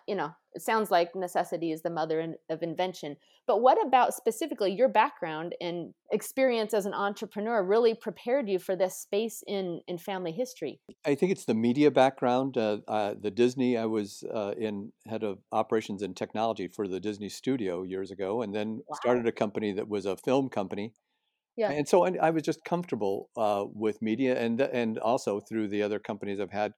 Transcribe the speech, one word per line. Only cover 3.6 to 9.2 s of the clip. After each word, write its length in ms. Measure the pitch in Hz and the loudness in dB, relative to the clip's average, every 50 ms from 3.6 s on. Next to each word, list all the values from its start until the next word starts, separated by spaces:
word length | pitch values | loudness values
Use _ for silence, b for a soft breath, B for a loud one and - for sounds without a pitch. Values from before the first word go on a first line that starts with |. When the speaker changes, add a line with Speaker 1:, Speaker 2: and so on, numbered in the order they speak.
Speaker 1:
what 240 | 240 254 302 440 392 | 6 6 6 6 4
about 300 | 262 262 254 240 - - | 4 6 6 6 4 2
specifically 560 | - - 226 220 - 330 285 - - 208 185 | 0 -2 -2 -2 0 -4 -6 -2 -2 0 0
your 180 | 202 185 - - | 2 4 2 4
background 680 | 202 214 226 - - - 180 160 156 156 165 175 - - | 6 4 4 4 0 -4 -8 -6 -6 -6 -6 -8 -8 -8
and 320 | - 170 170 175 160 - - _ _ - | -6 -6 -6 -6 -8 -10 -12 _ _ -4
experience 600 | - 208 - - - 269 262 254 240 226 214 208 | -4 -4 -4 -4 0 2 2 4 4 2 0 0
as 140 | 233 208 190 | 0 0 0
an 80 | 202 185 | 0 -2
entrepreneur 720 | - 202 202 202 - 226 - - 208 208 226 233 220 180 | -2 -2 -2 -2 -4 -8 -8 -6 -4 -2 0 0 2 2
really 300 | 185 208 226 240 226 226 | 4 4 4 6 4 2
prepared 540 | 220 - 220 170 - - 240 254 285 240 202 | 0 -4 -8 -8 -6 -2 0 0 0 2 0
you 120 | 190 175 | 0 0
for 160 | - - 190 | 0 -2 0
this 200 | 180 190 185 - | 0 0 0 -2
space 460 | - - - 202 202 | -6 -8 -4 -2 -2